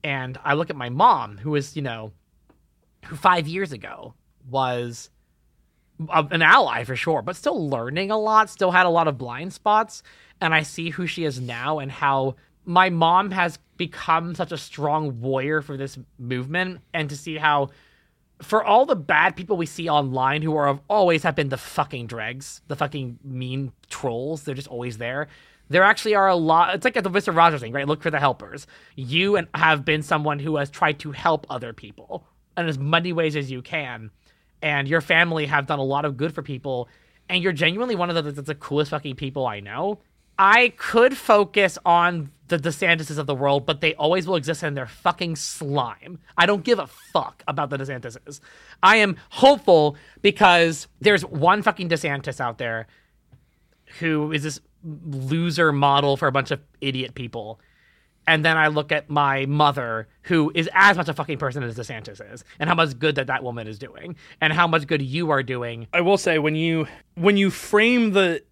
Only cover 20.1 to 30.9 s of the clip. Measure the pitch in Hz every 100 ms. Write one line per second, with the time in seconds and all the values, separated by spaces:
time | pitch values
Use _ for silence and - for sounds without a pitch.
20.1 | 131 131 147 156 156 143 143 _ 208 180
21.1 | 165 170 147 143 131 - - 147 127 113
22.1 | 117 110 127 135 - _ 143 147 147 127
23.1 | 120 139 127 127 131 135 - _ - 135
24.1 | 117 135 156 147 135 139 120 123 107 117
25.1 | 135 151 - _ _ _ 165 196 208 220
26.1 | 208 190 180 160 160 175 185 247 247 190
27.1 | 185 196 165 170 151 113 131 139 151 165
28.1 | 151 143 - 98 139 - - _ - 127
29.1 | 156 196 202 170 151 160 156 135 156 147
30.1 | 156 151 143 147 151 143 - 165